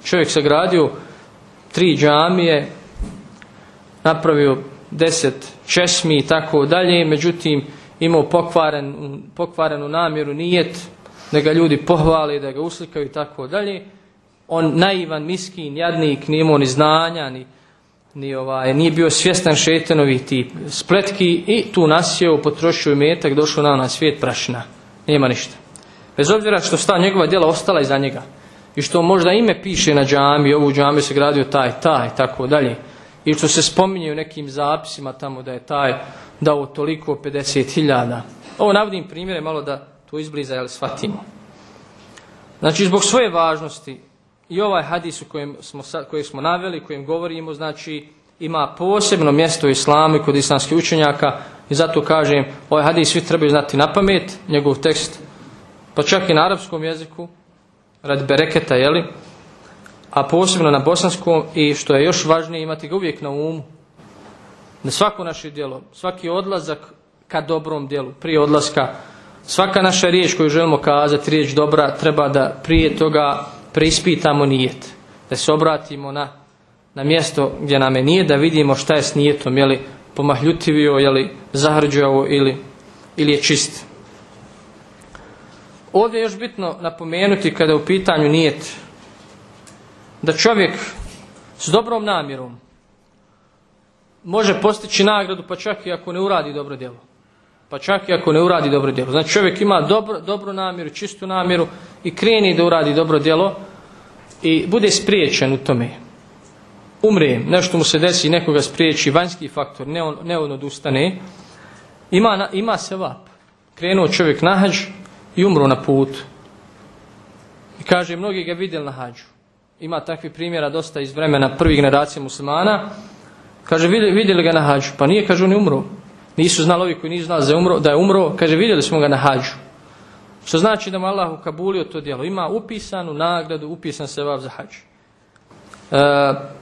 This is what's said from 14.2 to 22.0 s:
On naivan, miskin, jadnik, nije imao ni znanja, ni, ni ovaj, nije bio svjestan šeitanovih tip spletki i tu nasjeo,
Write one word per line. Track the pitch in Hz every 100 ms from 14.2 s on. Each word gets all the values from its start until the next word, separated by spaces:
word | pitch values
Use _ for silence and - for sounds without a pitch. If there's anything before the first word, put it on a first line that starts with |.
| _ _ -
On | 165 160 147
naivan, | 190 190 160 156 151
miskin, | 185 - - 147 143
jadnik, | 170 165 156 139 -
nije | 156
imao | 160 147
ni | 131
znanja, | 135 151 156 165 165 139
ni, | 127 127 _ _ _ _ _ _
ni | 147 139 131
ovaj, | 131 131 131
nije | 139 165
bio | 156 165
svjestan | 147 180 180 180 151
šeitanovih | - 160 160 156 139 127 135
tip | 131 120 160 151
spletki | - - 196 196 196 180 170 -
i | 220 -
tu | 190 156
nasjeo, | 160